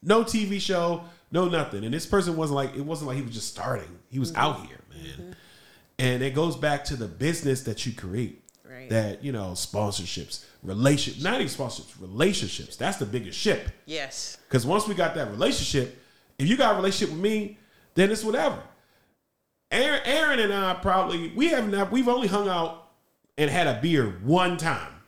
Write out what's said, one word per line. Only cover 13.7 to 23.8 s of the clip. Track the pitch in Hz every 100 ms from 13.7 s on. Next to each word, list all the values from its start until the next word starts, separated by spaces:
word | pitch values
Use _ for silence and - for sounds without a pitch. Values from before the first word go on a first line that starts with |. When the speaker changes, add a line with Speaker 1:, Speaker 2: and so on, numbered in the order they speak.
| - -
Speaker 2:
Yes. | 156 135 - - - _
Speaker 1:
'Cause | 131 117
once | 190 208
we | 180
got | 170 165
that | 120
relationship, | 104 202 254 - 143 123 - _ _ _ _
if | 143
you | 254
got | 247
a | 202
relationship | 190 190 208
with | 151
me, | 196 220 202 - _ _ _ -
then | 196
it's | 220
whatever. | 220 233 311 - - - _ _ _ _ _ _ _ _ _
Aaron, | 202 277 285 -
Aaron | 285 311 269
and | 214
I | 196 190 180
probably, | 196 185 185 175 165 -
we | -
have | 262 220
not, | 196 196
we've | 226 247
only | 247 226
hung | 202 202
out | 180 220 - - _ _ _ _ -
and | 147
had | 156 160
a | 110